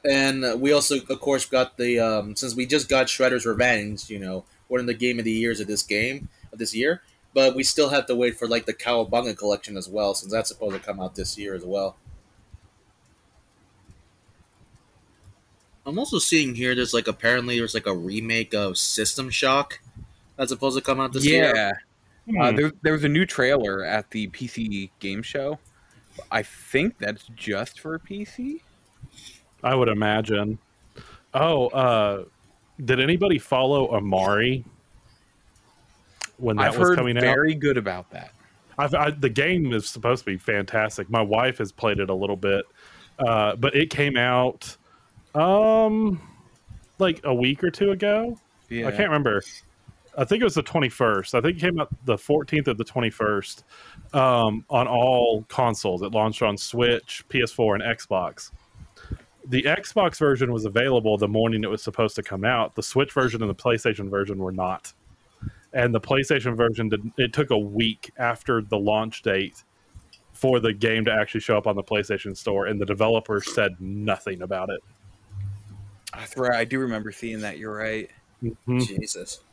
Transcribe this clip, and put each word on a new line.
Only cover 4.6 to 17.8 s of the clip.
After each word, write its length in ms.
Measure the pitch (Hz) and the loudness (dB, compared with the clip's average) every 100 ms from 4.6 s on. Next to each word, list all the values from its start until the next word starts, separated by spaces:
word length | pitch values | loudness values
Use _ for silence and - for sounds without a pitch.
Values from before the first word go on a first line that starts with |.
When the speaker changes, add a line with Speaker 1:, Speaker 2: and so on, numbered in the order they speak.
| _ | _
Speaker 1:
one 120 | 127 | -2
of 60 | 123 | -2
the 80 | |
game 240 | 110 123 120 | 0 0 0
of 60 | |
the 80 | 113 | -2
years 280 | 110 117 110 | 0 0 -2
of 60 | 101 | -4
this 160 | 104 | -4
game, 460 | - 104 120 135 - _ - | -2 -2 -2 -6 -14 _ -20
of 60 | 113 | -8
this 160 | 110 | -6
year, 260 | 110 135 180 _ _ _ | 0 0 -2 _ _ _
but 220 | 135 135 131 | 4 4 4
we 60 | |
still 260 | 135 - 143 | 0 2 4
have 180 | 143 127 | 2 0
to 80 | |
wait 220 | 120 123 113 | 2 2 0
for, 80 | 117 | 0
like, 200 | 117 110 | 0 -2
the 80 | |
Cowabunga 640 | 104 120 120 110 117 123 101 | -4 0 0 2 0 -2 -4
collection 380 | 104 101 - 101 | -2 -2 -4 -12
as 120 | 92 | -8
well, 240 | 104 101 | -2 0
since 160 | 98 98 | -2 -2
that's 180 | 110 107 | -4 -4
supposed 240 | - 107 | -6 -8
to 60 | 95 | -6
come 200 | - 95 | -8 -8
out 140 | 92 | -8
this 240 | - 92 - | -8 -10 -8
year 160 | 101 | -8
as 100 | 92 | -8
well. 320 | 90 98 95 - - - _ _ _ - _ _ _ _ _ _ _ _ _ _ _ _ _ - _ _ _ _ _ _ _ _ _ _ _ _ - _ _ _ _ _ 135 | -6 -4 -4 -6 -20 -20 _ _ _ -20 _ _ _ _ _ _ _ _ _ _ _ _ _ -20 _ _ _ _ _ _ _ _ _ _ _ _ -20 _ _ _ _ _ -6
I'm 120 | 175 | -4
also 200 | 285 202 | -2 0
seeing 360 | - 165 139 | 2 2 0
here 200 | 120 127 | -2 -2
there's, 200 | 123 120 | 0 0
like, 140 | 117 110 | 0 0
apparently 500 | 101 113 123 120 120 | 0 2 2 2 -2
there's, 160 | 113 | 0
like, 120 | 113 | -2